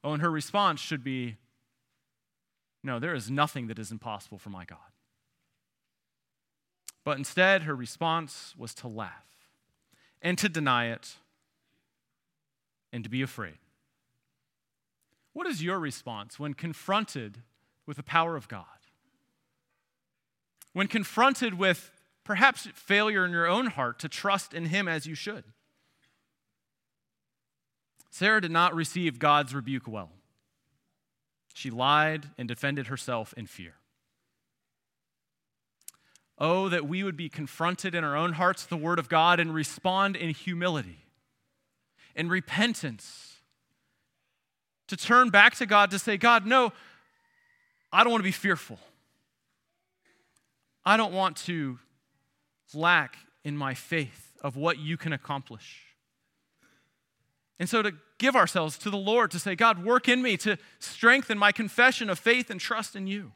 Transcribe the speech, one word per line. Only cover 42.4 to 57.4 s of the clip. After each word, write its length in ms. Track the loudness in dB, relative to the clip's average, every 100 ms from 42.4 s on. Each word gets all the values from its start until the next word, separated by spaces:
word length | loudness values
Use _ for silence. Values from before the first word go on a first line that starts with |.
| -2 0 0 0 -8 -10 -16 -20 -20 -20 _ _ _ _ _ _ _ _ _ _ _ _ _ _ -12
to 80 | -10
turn 340 | 4 6 8
back 240 | 8 8 6
to 100 | 4
God 240 | 4 4
to 80 | 2
say, 180 | -4 2
"God, 280 | 4 4
no, 280 | 4 2 2 -2 -20 -20 _ _ _ _ _ _ _ _ _
I 100 | 4
don't 80 | 4
want 120 | 4
to 60 | 0
be 40 |
fearful. 480 | 0 0 -2 -4 -18 -20 _ _ _ _ _ _ _ _ _ _ _ _ _ _ _ _ _ _ _
I 120 | 2 4
don't 160 | 4
want 240 | 2 0 -2
to 400 | -6 -4 -4 -8 _ _ _ _ _ _ _ _ _
lack 420 | -2 4 4 2 -10 _ _
in 120 | -8 -6
my 160 | -6
faith 600 | -6 -4 -4 -4 -10 -20 _
of 160 | -10 -2
what 220 | -2 -2
you 180 | -4 -6
can 160 | -4
accomplish." 840 | -8 -6 -8 -8 -20 -20 -20 -20 _ _ _ _ _ _ _ _ _ _ _ _ _ _ _